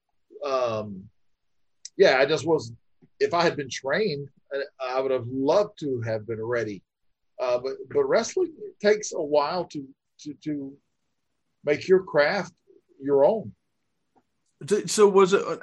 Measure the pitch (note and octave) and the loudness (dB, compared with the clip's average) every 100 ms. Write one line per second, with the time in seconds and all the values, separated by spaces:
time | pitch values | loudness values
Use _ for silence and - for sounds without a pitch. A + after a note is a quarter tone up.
0 | _ _ _ - C#3+ C3 A#2+ A2 G#2+ F#2+ | _ _ _ -10 -4 -2 0 -2 -6 -12
1 | G#2 _ _ _ _ _ _ _ - - | -18 _ _ _ _ _ _ _ -8 4
2 | F#3 C3 C#3+ D3+ D3 D#3 A2+ A#2 _ _ | 4 6 2 0 0 -2 -2 -16 _ _
3 | _ - C#3 E3+ E3+ C3+ C3+ - C3 E3 | _ -4 0 2 2 0 -6 -8 -4 -2
4 | G#3+ C#3+ C#3+ _ _ C#3 C3+ - C3 C3 | -2 -4 -10 _ _ -8 -8 -8 -4 -2
5 | C3+ C3 A#2 C3 C#3 F#3 G#3 - D3 B2+ | 0 -2 -4 -2 2 2 0 -4 -6 -4
6 | A2+ A2 G#2+ A2 A2+ A#2+ A2 F#2+ - _ | -4 -6 -6 -8 -4 -4 -4 -8 -16 _
7 | _ _ _ - B2+ B2 C3 C3+ - C#3+ | _ _ _ -6 -2 -2 -4 -10 -4 -2
8 | C3+ F3+ A#3 - F3+ - - - G#3 G#3+ | 2 2 0 -2 -4 -6 -18 -2 0 0
9 | - - D3+ D3 C#3+ F3+ E3+ D3+ C3+ - | -2 -8 0 0 2 -2 -6 -10 -14 -18
10 | _ _ D3+ C#3+ D#3 D3 C3+ C#3 _ _ | _ _ -16 -12 -8 -8 -8 -14 _ _
11 | _ _ _ _ _ _ D3 C#3+ A2+ F#3 | _ _ _ _ _ _ -4 -2 4 2
12 | F#3 D3+ D3 G3 D#3 - _ _ _ - | 4 2 2 0 -6 -12 _ _ _ -10
13 | C#3 C#3 D3 G#3+ A#2+ - _ _ _ _ | 0 4 4 2 -6 -16 _ _ _ _
14 | _ _ _ _ _ - C#3 G3+ E3+ - | _ _ _ _ _ -16 -2 -2 0 4
15 | G3+ F#3+ F#3 F#3+ - D#3+ | 6 8 6 4 0 -4